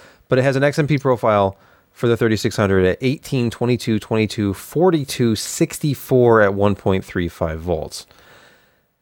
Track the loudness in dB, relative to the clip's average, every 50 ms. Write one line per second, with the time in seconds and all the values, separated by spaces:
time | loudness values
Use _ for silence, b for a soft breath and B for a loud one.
0 | B B B B B -2 0 2 2 2 0 0 0 0 0 0 0 0 0 0
1 | 0 0 0 0 2 2 2 2 2 0 -2 b b b b b b b _ -2
2 | 0 0 2 2 2 0 0 0 -2 -2 -2 0 0 2 2 4 4 2 2 0
3 | -2 -2 -2 -4 -6 -6 -4 -2 -2 -4 -4 -2 -2 -2 -2 -2 -2 -2 -2 -2
4 | -2 -2 -2 -2 -2 -2 -2 -2 -2 -2 -4 -6 -10 -6 -2 2 2 2 2 0
5 | -2 -4 -2 0 0 0 0 -2 -4 -6 -4 -4 -4 -4 -4 -4 -4 -4 -4 -4
6 | -2 0 2 4 6 6 6 6 6 4 2 2 0 0 0 0 0 -2 -2 -2
7 | -2 -4 -4 -4 -4 -4 -4 -6 -6 -6 -6 -6 -4 -4 -4 -4 -6 -8 -12 -16
8 | -18 b b b b b b b b b b b b b b b b b b _